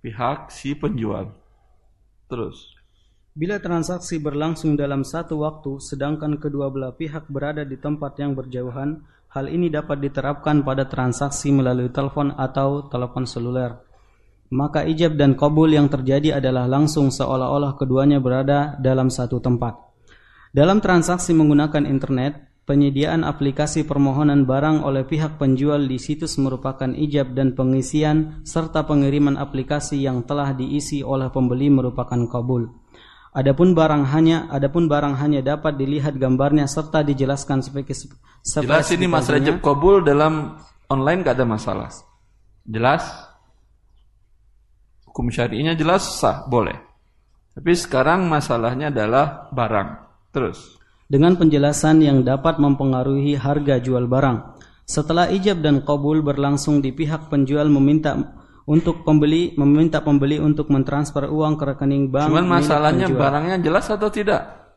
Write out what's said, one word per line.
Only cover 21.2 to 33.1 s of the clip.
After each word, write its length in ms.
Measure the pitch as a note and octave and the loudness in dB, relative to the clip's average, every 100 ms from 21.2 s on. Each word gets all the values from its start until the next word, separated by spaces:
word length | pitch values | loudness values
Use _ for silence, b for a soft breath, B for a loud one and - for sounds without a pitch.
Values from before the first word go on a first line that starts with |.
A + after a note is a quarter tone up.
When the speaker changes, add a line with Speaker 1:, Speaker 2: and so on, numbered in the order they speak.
| F3+ | 2
Speaker 2:
menggunakan 560 | D#3+ D3+ C#3+ D3+ D3+ C#3 | 4 6 4 2 0 0
internet, 720 | C3+ - C3 C3+ D3 _ _ - | -2 -2 -2 -2 -6 _ _ 0
penyediaan 560 | C#3+ C#3+ C#3 D3+ E3 D#3 | 2 2 2 0 0 -2
aplikasi 560 | - C#3 C3+ D3+ D#3+ | -2 -2 -2 -2 -2
permohonan 640 | D3+ C#3 C#3 C3+ D3 C#3+ C3 | -2 0 2 2 2 4 2
barang 400 | C3 D3+ D3+ C#3+ | 2 2 0 0
oleh 240 | C3+ C3 | -4 -2
pihak 320 | D#3 D#3 D#3 | -4 -4 -2
penjual 480 | C3+ C3 C#3+ D3 C#3 | 0 2 2 0 -2
di 80 | B2+ | -4
situs 400 | - D3 D#3 - | -6 -6 -6 -2
merupakan 560 | C3+ B2+ C3+ C3+ C3 | -2 -2 -8 -4 -6
ijab 400 | B2+ D3+ C#3+ C3 | -2 -2 0 -2
dan 240 | B2+ C3+ B2+ | 0 -2 0
pengisian 880 | C3 C3 C3 D3+ D3+ D#3 D#3 - - | 0 0 0 0 2 2 0 -8 -6
serta 400 | E3 D#3+ D#3+ D3+ | -4 -2 -4 0
pengiriman 560 | D3 C#3 C#3+ C#3+ C#3 | 2 2 2 0 0
aplikasi 640 | C#3+ C3+ B2+ D3 C#3+ C#3+ C3+ | -4 -6 -4 -6 -4 -4 -2
yang 160 | B2+ | -4
telah 320 | A#2 C#3+ C#3 | -4 -4 -2
diisi 480 | C3 C3 C#3+ C#3+ C#3+ | -4 -2 -4 -4 -6
oleh 320 | C3 C3+ C3 | -4 -2 -2
pembeli 400 | C3 B2+ B2+ C#3+ | 0 0 2 4
merupakan 480 | C#3 B2 B2 B2 A#2+ A#2 | 4 2 -4 -4 -2 -2
qabul. 400 | B2 B2 B2 A#2 - b b b | -4 -2 -2 -4 -12 b b b